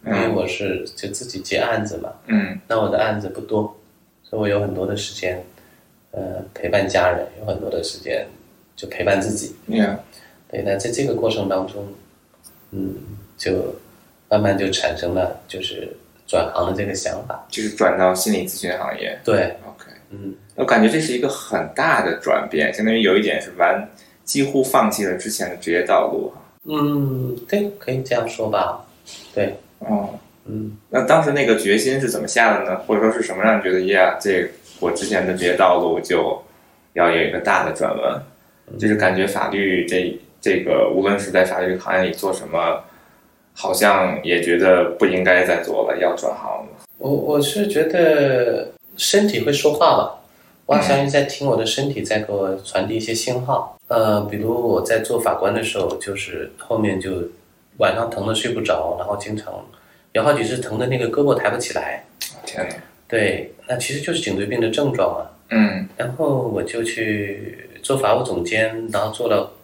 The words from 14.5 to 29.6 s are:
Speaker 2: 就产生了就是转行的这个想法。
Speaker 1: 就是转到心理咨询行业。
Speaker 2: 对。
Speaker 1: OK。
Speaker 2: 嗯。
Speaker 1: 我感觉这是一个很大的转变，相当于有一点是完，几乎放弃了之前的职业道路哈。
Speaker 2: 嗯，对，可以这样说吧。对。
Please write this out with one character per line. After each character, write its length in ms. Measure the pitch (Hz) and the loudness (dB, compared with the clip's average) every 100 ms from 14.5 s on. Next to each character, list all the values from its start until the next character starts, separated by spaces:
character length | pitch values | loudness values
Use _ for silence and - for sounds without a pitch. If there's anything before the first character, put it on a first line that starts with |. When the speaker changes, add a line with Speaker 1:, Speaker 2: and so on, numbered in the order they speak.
| 98 | 2
Speaker 2:
就 120 | 95 | 0
产 260 | - - - | -2 -2 -2
生 180 | 87 | -2
了 260 | 90 92 - - | -2 -2 -6 -12
就 120 | 95 | -10
是 340 | 92 - - - _ _ - | -8 -10 -12 -16 _ _ -2
转 200 | 87 82 | 0 0
行 140 | - 90 | -2 -2
的 100 | 92 | -2
这 80 | 104 | -4
个 80 | |
想 300 | 92 - - - | -4 -4 -6 -8
法。 180 | - - | -10 -8
Speaker 1:
就 140 | - | -6
是 60 | 107 | -6
转 280 | - 92 92 | 2 2 4
到 160 | 92 | 2
心 180 | 92 110 | 2 2
理 160 | 98 90 | 0 -2
咨 120 | - | -6
询 120 | 90 90 | -6 -4
行 220 | 87 - | -6 -6
业。 200 | 92 - | -8 -4
Speaker 2:
对。 320 | - 101 90 92 104 | 2 2 2 -4 -16
Speaker 1:
OK。 200 | - - - _ | -20 -20 -20 _
Speaker 2:
嗯。 240 | 101 - - - | -12 -12 -12 -14
Speaker 1:
我 100 | - | -4
感 180 | 131 117 | 2 4
觉 60 | 110 | 4
这 140 | 156 | 4
是 120 | 139 | 0
一 60 | 123 | -2
个 80 | 139 | -2
很 400 | - - 98 - - | -4 -4 -4 -4 -2
大 300 | 160 127 87 | 0 0 0
的 80 | 82 | -4
转 260 | - - - | 0 0 0
变， 240 | 78 69 | 0 0
相 140 | - 110 | 0 0
当 80 | |
于 80 | 113 | 4
有 160 | 101 98 | 4 4
一 60 | |
点 180 | 104 78 | 2 -2
是 100 | - 90 | -6 0
完， 320 | 87 135 208 - - _ | 2 2 -4 -18 -20 _
几 200 | - 143 | -6 -2
乎 200 | 135 139 | 0 2
放 260 | 127 135 110 | 2 4 2
弃 140 | 107 | 0
了 120 | 98 90 | -2 -2
之 160 | 110 | -6
前 180 | - 90 | -6 -6
的 60 | 87 | -6
职 140 | - | -2
业 120 | 87 | 0
道 240 | 90 95 - | 2 2 2
路 160 | - - | -2 -6
哈。 120 | - - _ - | -12 -20 _ -6
Speaker 2:
嗯， 680 | 151 147 147 139 131 127 120 - | -2 0 2 0 -2 -4 -6 -2
对， 220 | 202 202 - | -2 -2 -6
可 140 | - | -6
以 100 | 131 | -4
这 120 | 127 120 | 0 -2
样 120 | 113 | -2
说 180 | - 107 | -4 -2
吧。 380 | 101 92 - - _ - - - | 0 -2 -4 -14 _ -20 -20 -8
对。 220 | - 98 - | -4 -4 -4